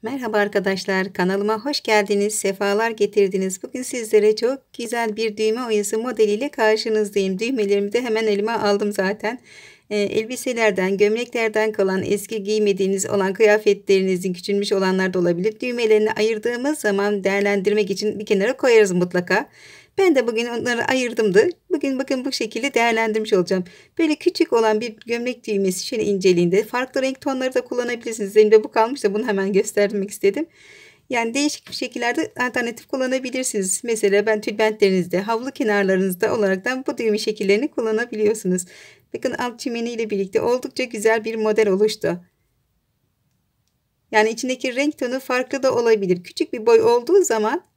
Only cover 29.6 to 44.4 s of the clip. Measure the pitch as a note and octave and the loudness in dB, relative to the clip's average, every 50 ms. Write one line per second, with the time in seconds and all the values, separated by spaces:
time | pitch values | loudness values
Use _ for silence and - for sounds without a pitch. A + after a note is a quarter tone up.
29.6 | G#3 - - - G3+ G3 G#3+ G#3 F#3+ G3+ G3+ - - G3 G3 C#4+ D#4 - _ _ | 0 0 0 0 0 0 0 -4 -6 -6 -8 0 0 0 2 2 -6 -6 _ _
30.6 | - - - - - - _ _ _ _ C4 A#3+ A#3 A#3 A3+ C4+ C#4+ D4 - - | -20 -20 -20 -20 -20 -20 _ _ _ _ -4 -4 -2 -2 -2 0 0 0 -2 -4
31.6 | _ - - - C4+ A#3+ - B3+ A#3+ A#3+ A#3+ E4 D#4+ - _ - B3 B3 - B3 | _ -14 -10 -8 -8 -8 -6 -4 -4 -2 -2 -2 -4 -4 _ -4 -4 -2 -2 -4
32.6 | A#3+ A#3 A#3 A#3+ - _ - C4+ C4 B3+ C4 C4 B3+ B3+ B3 C4 B3+ - - G#3+ | -4 -4 -6 -10 -12 _ -4 -4 -2 -2 -2 -2 -4 -4 -6 -4 -6 -4 -4 -4
33.6 | F#3+ F#3+ - - - - A#3 A3 - G3+ F#3+ G3+ G#3 A3 A3 G#3+ G#3+ - G#3+ G#3 | -2 -2 -4 -6 -4 -4 -4 0 0 2 2 2 2 2 0 0 -2 -6 -2 0
34.6 | A3 A3 G#3+ G#3+ G#3 G3 F#3+ F#3 E3+ F3 F3 F3+ G3 G#3+ A#3 A3+ B3 C4+ C4+ - | 0 0 2 2 2 2 4 2 0 0 -2 -4 -2 -2 -4 -4 -4 -8 -6 -4
35.6 | C#4+ A3 G#3 G3+ G3+ F#3+ F#3+ F#3+ F#3+ G3 F3+ F3 A3+ A3 - A#3 G#3 F#3+ F#3+ F#3 | -2 0 2 2 2 2 2 2 2 -2 -2 -2 -2 -2 0 0 0 0 0 -2
36.6 | F#3 B3 B3+ C4 C4+ - C#4+ A#3+ A#3+ A3 G#3 G#3 G#3+ - G#3+ G#3+ G#3 F#3+ G3+ G#3 | -2 -4 -4 -4 -4 -6 -6 -2 0 0 0 0 -2 -4 -4 -4 0 2 2 2
37.6 | C4 D4+ _ - A#3+ A3 A3 A3 A#3+ A#3+ - G#3+ G#3+ G#3 A3+ A3 - F#3 F3+ F3+ | 2 -2 _ -4 -2 -2 0 -2 -2 -4 -4 0 0 0 0 0 0 -2 -2 -2
38.6 | F3+ - - - - - - _ _ _ _ - - B3+ A#3+ - B3 B3 A#3 A#3+ | -2 -8 -14 -20 -20 -20 -20 _ _ _ _ -6 -6 -4 -4 -4 -6 -6 -6 -6
39.6 | - C4 A#3 A#3 A#3 A#3 A#3+ A3+ A3+ G#3+ G#3 G3 G3 F#3+ G3 A3 - A#3 A#3+ B3+ | -8 -6 -6 -4 -6 -6 -4 -6 -4 -4 -2 -4 -4 -2 -2 -2 0 0 -2 -2
40.6 | B3+ C#4 - - B3+ A#3+ A#3+ A3 G3+ A3 A3 A#3 A3 A3+ A3+ A3 G#3+ G#3+ G#3+ G#3 | -4 -8 -8 -8 -8 -6 -6 -2 0 2 2 2 0 -4 -4 -2 0 0 2 2
41.6 | A3 G#3 F#3 F#3+ G#3 G#3+ G#3+ - - E3 E3+ F3 - _ _ _ _ _ _ _ | 2 2 2 2 2 0 0 -2 -4 -4 -4 -4 -8 _ _ _ _ _ _ _
42.6 | _ _ _ _ _ _ _ _ _ _ _ _ _ _ _ _ _ _ _ _ | _ _ _ _ _ _ _ _ _ _ _ _ _ _ _ _ _ _ _ _
43.6 | _ _ _ _ _ _ _ _ _ _ - A3 G#3+ A3 A3+ A3+ | _ _ _ _ _ _ _ _ _ _ 0 2 2 2 0 -4